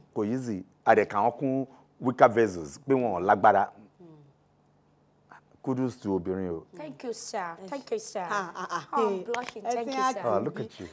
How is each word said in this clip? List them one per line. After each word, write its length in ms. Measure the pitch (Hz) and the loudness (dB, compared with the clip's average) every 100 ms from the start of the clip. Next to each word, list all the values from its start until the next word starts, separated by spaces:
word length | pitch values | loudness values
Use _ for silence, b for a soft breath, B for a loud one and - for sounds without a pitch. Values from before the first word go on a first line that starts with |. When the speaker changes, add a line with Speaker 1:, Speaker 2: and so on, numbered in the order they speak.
| - | -8
Speaker 1:
Kò 100 | - 104 | -4 -2
easy. 360 | 127 123 95 90 _ | -2 -4 -6 -8 _
A 100 | - | 4
dẹ̀ 120 | 107 101 | 6 4
kà 100 | 104 | 2
wọ́n 140 | 113 - | 0 0
kún 280 | 139 135 131 b _ - | -2 -2 -4 b _ -6
weaker 280 | 127 123 127 | -2 6 6
vessels, 500 | 110 110 87 76 - - | 6 2 0 -10 -6 0
pé 80 | |
wọn 220 | 131 120 90 | 2 2 2
ò 40 | |
lágbára. 440 | 92 104 110 98 101 - 107 - 170 156 143 143 _ _ _ _ _ _ _ _ - - _ _ | 4 6 6 6 2 -6 -20 -20 -20 -20 -20 _ _ _ _ _ _ _ _ _ -20 -20 _ _
Kudos 340 | - 131 131 - | -6 -2 -4 -4
to 160 | 104 | -2
obìnrin 360 | 95 87 92 92 | -2 -2 -4 -4
o. 140 | 82 - - | -6 -10 -16
Speaker 2:
Thank 260 | 302 - | -16 -12
you, 80 | 254 | -10
sir. 440 | 220 - 220 175 170 190 | -8 -8 -8 -8 -10 -12
Thank 240 | 277 - | -12 -6
you, 80 | 220 | -8
sir. 240 | - 208 175 | -6 -8 -4
Speaker 3:
Ah, 220 | 208 175 | -4 -4
ah, 120 | 185 180 | -8 -6
ah. 160 | 170 143 | -6 -4
Speaker 2:
Oh, 100 | - 220 | 0 0
I'm 60 | 190 | 0
Speaker 3:
Hey, 60 | |
Speaker 2:
blushing. 380 | 202 240 247 220 | -4 -6 -6 -8
Speaker 3:
ẹ 80 | 202 | -4
Speaker 2:
Thank 160 | 240 233 | -4 -2
Speaker 3:
ti 80 | 262 | 0
Speaker 2:
you, 0 | |
sir. 60 | |
Speaker 3:
happy. 180 | 262 214 | 0 0
Speaker 1:
Ah, 140 | 120 101 | 0 0
look 220 | 127 143 | -2 -6
at 200 | 113 - | -10 -12
you. 60 | 92 | -2